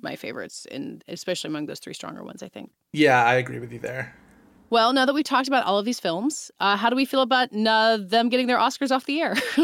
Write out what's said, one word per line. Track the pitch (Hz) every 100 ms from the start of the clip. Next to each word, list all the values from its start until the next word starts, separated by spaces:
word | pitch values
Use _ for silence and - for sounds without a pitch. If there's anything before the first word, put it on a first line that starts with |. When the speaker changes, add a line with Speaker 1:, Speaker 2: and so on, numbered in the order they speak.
Speaker 1:
my | 139
favorites, | - - 113 - - -
in, | 135 127 113 -
especially | 170 - 175 156
among | 151 151
those | 143
three | -
stronger | - - -
ones, | - -
I | -
think. | 104 - _ _
Speaker 2:
Yeah, | 147 147 127
I | 120 127
agree | 127 120
with | 117
you | 117
there. | - 131 127 - _ _ _ _ -
Speaker 1:
Well, | 226 226
now | 269 262
that |
we've | 285
talked | - 277 269
about | 262
all | - 202
of |
these | 214 240
films, | 180 170 269 - - -
uh, | 196 202
how | 233
do | 254
we |
feel | 269 269
about, | 247 254 254
uh, | 208 220 220 226 220
them | 185 226 240
getting | 247 247
their | 247
Oscars | 240 - 269
off | 262 -
the | 294
air? | 294 220 480
<laughs> | -